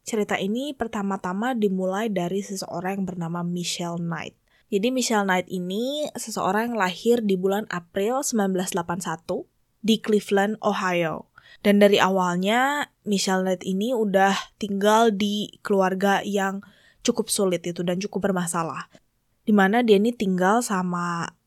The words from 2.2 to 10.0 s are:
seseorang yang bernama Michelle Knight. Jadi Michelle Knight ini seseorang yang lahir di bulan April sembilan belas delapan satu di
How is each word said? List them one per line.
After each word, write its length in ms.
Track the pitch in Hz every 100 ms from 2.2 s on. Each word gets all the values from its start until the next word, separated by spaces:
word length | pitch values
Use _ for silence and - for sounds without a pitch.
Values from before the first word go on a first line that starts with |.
| 175 190
seseorang 600 | 196 190 - 170 185 196
yang 20 |
bernama 400 | 185 180 165 175
Michelle 560 | 175 175 170 - 170 170
Knight. 320 | 170 160 - _ _ _ _
Jadi 180 | 202 233
Michelle 380 | 262 240 214 196
Knight 180 | 185 180
ini 580 | 185 180 202 254 294 294 240
seseorang 560 | - 208 180 208 240
yang 40 | 233
lahir 420 | 180 175 226 240
di 160 | 214 190
bulan 320 | 190 202 220
April 560 | 180 170 196 208 262
sembilan 240 | 294 220 196
belas 140 | 185 180
delapan 260 | 185 170 175
satu 420 | 180 160 - 202 359 _ _ _
di 180 | 214 220